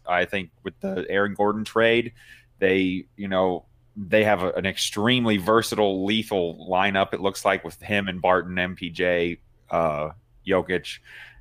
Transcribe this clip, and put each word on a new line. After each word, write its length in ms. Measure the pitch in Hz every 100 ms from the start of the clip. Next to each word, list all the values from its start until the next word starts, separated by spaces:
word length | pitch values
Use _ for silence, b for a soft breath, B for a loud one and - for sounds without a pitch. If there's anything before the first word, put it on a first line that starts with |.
| -
I 160 | 87
think 260 | 90 98 90 _
with 140 | 95 -
the 260 | 196 190 -
Aaron 260 | 98 101
Gordon 280 | 95 104 107
trade, 500 | 107 113 113 117 120 - B B B -
they, 480 | 95 95 92 92 - -
you 120 | 101
know, 360 | 95 92 87 - _ _ -
they 280 | 92 107
have 180 | 107 98
a, 80 | 90
an 120 | - 95
extremely 680 | 90 - 104 110 127 117 104
versatile, 680 | 87 113 110 104 104 95
lethal 640 | 98 110 107 98 85 80 87
lineup, 460 | 92 101 98 98
it 60 | -
looks 240 | 95 95
like, 200 | 101 95
with 160 | 82 -
him 280 | - 104 98
and 120 | 90
Barton, 380 | 92 92 87 90
M 160 | 90
P 160 | 90 87
J, 480 | 82 90 87 87 85 _ _ -
uh, 400 | 85 82 73 76 - _ _
Jokic, 540 | - 92 85 90 - - B B B B